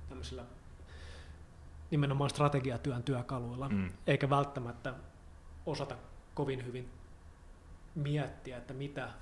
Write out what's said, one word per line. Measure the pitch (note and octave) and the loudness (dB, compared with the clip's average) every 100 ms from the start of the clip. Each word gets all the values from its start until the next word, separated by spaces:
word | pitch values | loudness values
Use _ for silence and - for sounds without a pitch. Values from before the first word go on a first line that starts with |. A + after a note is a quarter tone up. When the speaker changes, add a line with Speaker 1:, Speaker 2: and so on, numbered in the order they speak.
| - | -8
Speaker 1:
tämmöisillä | C3 - B2+ A#2+ - - - - - - - - - - - - - - | -6 -6 -6 -8 -12 -16 -14 -12 -12 -10 -10 -12 -12 -14 -14 -14 -12 2
nimenomaan | D3+ C#3+ C#3 C#3 | 4 6 6 4
strategiatyön | - C#3+ C#3 C3 A#2 C#3+ A#2+ | 8 8 8 4 2 2 0
työkaluilla, | B2+ B2+ A#2+ C3 A#2+ B2 C3+ | 2 2 2 -2 -2 -2 2
Speaker 2:
Mm. | G2+ F#2 - - | 2 2 0 4
Speaker 1:
eikä | C#3 C3+ | 6 8
välttämättä | C#3+ C#3 C3+ A#2+ A#2+ C#3 B2 - - - - - - - | 6 6 0 -4 -4 -6 -6 -10 -16 -16 -16 -14 -6 -2
osata | C#3 C#3 A#2 - - - | 0 -2 -4 -10 -14 -6
kovin | - C3+ C3 B2 | 0 2 2 -2
hyvin | B2 B2 - - - - - - - - - - | -4 -6 -10 -14 -14 -16 -16 -16 -16 -16 -14 -8
miettiä, | D#3+ C#3+ D3 C3+ - C3+ B2 | -2 2 2 2 -4 -8 -8
että | B2 | -6
mitä | C3+ C#3 C#3+ A#2+ - | -6 -4 -4 -6 -8